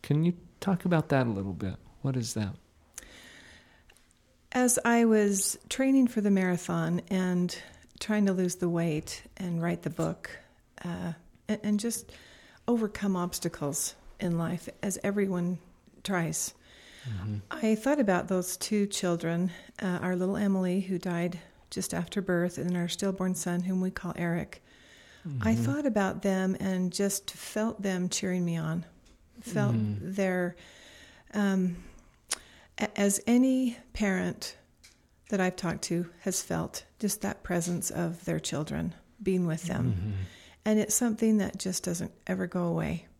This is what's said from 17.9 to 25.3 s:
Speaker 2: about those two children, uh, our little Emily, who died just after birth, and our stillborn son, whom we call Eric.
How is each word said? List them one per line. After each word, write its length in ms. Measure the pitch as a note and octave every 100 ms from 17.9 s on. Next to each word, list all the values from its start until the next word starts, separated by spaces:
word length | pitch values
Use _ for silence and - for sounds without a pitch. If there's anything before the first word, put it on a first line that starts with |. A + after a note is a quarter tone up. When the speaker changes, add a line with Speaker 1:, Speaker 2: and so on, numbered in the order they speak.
| D4
Speaker 2:
about 300 | G#3 F3+ F3
those 260 | F#3 F3+ -
two 320 | - G#3+ G3+
children, 640 | - F3+ E3+ E3 E3+ F#3 - - -
uh, 180 | F#3+ F3+
our 140 | F#3 F#3
little 220 | F#3 G3+
Emily, 420 | G3+ F#3+ F#3 F#3
who 180 | F#3 F3+
died 400 | F#3 E3+ F3 F3 - - -
just 240 | - F#3
after 280 | E3+ E3+ -
birth, 360 | F#3+ F3 F3 -
and 200 | F3 F3+
our 100 | F3
stillborn 480 | - G3 F#3 F#3 F#3
son, 240 | - F3
whom 220 | F3+ F#3
we 100 | F#3
call 220 | F#3+ F3+ -
Eric. 480 | E3+ E3+ - - - - - - - - E3+